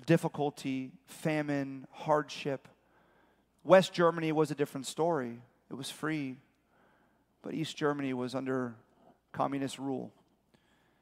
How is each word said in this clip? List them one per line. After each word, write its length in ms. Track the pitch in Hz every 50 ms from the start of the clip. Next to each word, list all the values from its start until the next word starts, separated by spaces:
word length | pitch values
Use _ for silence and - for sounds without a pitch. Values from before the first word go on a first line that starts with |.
| -
difficulty, 840 | - 170 165 - 160 - - 143 147 - - - 139 131 131 131 131 - - _ -
famine, 800 | - - - 165 156 151 147 147 143 139 139 135 135 135 131 -
hardship. 760 | - - - 156 151 151 147 139 - - - 143 135 - - - - _ _ _ _ _ _ _ _ _ _ _ _ _ _ _ _ _ _
West 300 | 135 180 190 185 - -
Germany 380 | 180 175 165 170 170 160 156
was 200 | 151 156 156 139
a 40 | 147
different 300 | 135 143 - - 139 123
story. 560 | - - - 156 175 170 143 123 117 117 120 120 - _ _ _ _
It 20 | -
was 160 | 120 135 -
free, 480 | - - - 156 156 151 139 131 127 131 - _ _ _ _ _ _ _ _ _ _ _ _ _ _ _ _ _ _ _
but 120 | - - -
East 240 | 151 156 - - -
Germany 360 | 156 143 147 143 139 131 127
was 200 | 123 127 123 127
under 420 | 131 135 131 131 131 127 120 113 110 - _ _ _ _ - - _ _ _
communist 460 | - - 139 135 139 139 135 127 - -
rule. 340 | 135 139 131 127 117 101 - _ _ _ _ _ _ _ _ _ _ _ _ _ _ _ _ _